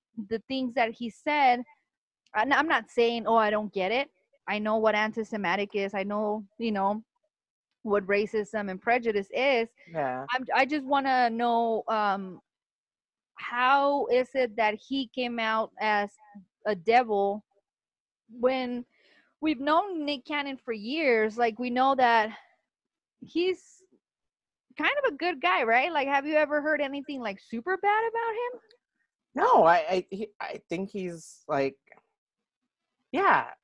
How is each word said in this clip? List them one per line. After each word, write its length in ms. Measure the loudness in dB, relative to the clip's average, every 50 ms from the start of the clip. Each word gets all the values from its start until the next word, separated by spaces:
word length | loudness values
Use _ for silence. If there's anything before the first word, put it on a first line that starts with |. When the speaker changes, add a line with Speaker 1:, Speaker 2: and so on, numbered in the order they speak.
| _ _ _ -14 -10 -8
Speaker 1:
the 120 | -8 -8 -6 _
things 240 | -6 -4 -4 -4 0
that 180 | 0 0 0
he 180 | -2 -6 -10 -10
said. 540 | -10 -8 _ -2 0 4 4 4 4 2 0 -8 -16 _ _ _ _ _ _ _ _ _ _ _ -2
I'm, 160 | -2 0 2
I'm 160 | 2 2 2 2
not 240 | 0 -2 -2 -2
saying, 340 | 0 2 2 2 2 -2 0
"Oh, 120 | 2 4 4
I 120 | 4 4
don't 220 | 2 0 -2 -4 -4
get 180 | -2 -2 0 0
it." 160 | -2 -2 -4 _ _ _ _ _ _ _ -6
I 100 | -6 -4
know 160 | -2 0 0 2
what 180 | 2 2 2
anti-Semitic 800 | 2 0 -2 -2 -6 -6 -6 -6 -4 -2 -2 0 -2 -2 -4 -2
is. 180 | -4 -4 -2 -4
I 100 | -4 -4
know, 400 | -4 -4 -2 -2 -2 -4 -4 -8 -12 _ -6
you 140 | -4 -4 -2
know, 280 | 0 0 0 -2 -2 -6 _ _ _ _ _ _ _ _ _ _ _ _ _ _ _ _
what 220 | 0 0 0 0
racism 640 | 2 0 0 0 0 -2 -4 -4 -4 -6 -6 -6 -6
and 120 | -8 -6
prejudice 480 | 0 0 0 2 2 0 -2 -2 -4 -4 -4
is. 360 | 0 2 2 2 2 0 -2 _ _ _ -10
Speaker 2:
Yeah. 340 | -6 -4 -4 -2 -4 -6 -6 -4
Speaker 1:
I'm, 140 | -4 -4 -4 0 2
I 120 | 2 2
just 200 | 2 0 -4 -2
wanna 440 | 0 0 0 2 2 2 2 2 2
know, 540 | 2 0 0 2 2 2 2 0 0 -2 -2 -2
um, 540 | -2 0 0 0 0 -2 -4 -10 -12 -16 -20 _ _ _ _ _ _ _ _ _ _ _ _ _ _ _ _ _ _
how 720 | -14 -12 -8 -2 0 2 4 4 4 4 2 2 0 0 2
is 200 | 2 2 0 0 0
it 240 | -2 -2 -2 0 0
that 160 | 0 0 0
he 320 | -2 -6 -6 -4 -4 -4 -4 -4
came 240 | -6 -4 -4 -4 -4
out 320 | -2 -2 0 -2 -2 -4 -6 -4
as 300 | -2 0 0 0 0 -2 -6 _ -20 -20 -20 -20 -20 _ _ _ _
a 100 | -4 -4
devil 720 | -2 0 4 4 4 4 4 2 2 2 0 0 -4 -8 _ _ _ _ _ _ _ _ _ _ _ _ _ _ _ _ _
when 540 | -8 -2 0 0 0 0 -2 -4 -6 -8 -10 -12 _ _ _ _ _ _ _ _ _ _
we've 220 | -2 -2 -2 -2
known 420 | 0 2 2 2 2 0 -4 -6 -4
Nick 220 | -6 -6 -8 -8
Cannon 320 | -6 -6 -6 -6 -6 -8 -10
for 160 | -8 -8 -8
years? 640 | -8 -6 -6 -4 0 2 2 4 4 2 0 0 0
Like, 200 | 0 0 0 -2
we 100 | -4 -2
know 260 | 0 2 2 2 4
that 360 | 4 4 6 6 4 2 2 -4 -12 -20 _ _ _ _ _ _ _ _ _ _ _ _ _ _ _
he's 600 | -20 -8 -4 -2 -2 -2 -2 -4 -8 _ _ _ _ _ _ _ _ _ _ _ _ _ _ _ _ _ _ _ _ _ _ -2
kind 140 | -2 0 0 0 0
of 80 | -2 -2
a 40 | -2
good 220 | -2 -2 -2 0
guy, 220 | 0 0 2 2 2
right? 300 | 4 4 4 2 2 0
Like, 140 | -2 0 0
have 180 | 0 0 0
you 100 | 2 2
ever 260 | 2 2 2 0 0
heard 200 | 0 0 0 0
anything, 400 | -2 -4 -4 -8 -10 -10 -10 -8
like, 180 | -6 -8 -8 -8
super 380 | -12 _ -10 -8 -4 -4 -4 -2
bad 260 | 0 0 0 0 0 -2
about 240 | -4 -4 -4 -4 -4
him? 260 | -6 -6 -8 -8 -12 -18 _ _ _ _ _ _ _ _ _ _ _ _ _ _
Speaker 2:
No, 280 | 0 2 4 6 6 6
I, 120 | 6 6 4 2 0
I, 160 | -2 -2 -2 -4
he, 180 | -8 -10 -10 -10 -10 _
I 180 | -10 -10 -10 -12 -8 _
think 200 | -6 -6 -6 -6
he's, 540 | -8 -8 -8 -8 -10 -12 -16 -20 -20 -20 _ -4
like, 300 | -2 0 0 0 -2 _ _ _ -20 _ _ _ _ _ _ _ _ _ _ _ _ _ _ _ _ _ _ _ _ _ _ _ -4
yeah, 320 | 0 2 4 2 2 0 -4 -10 -20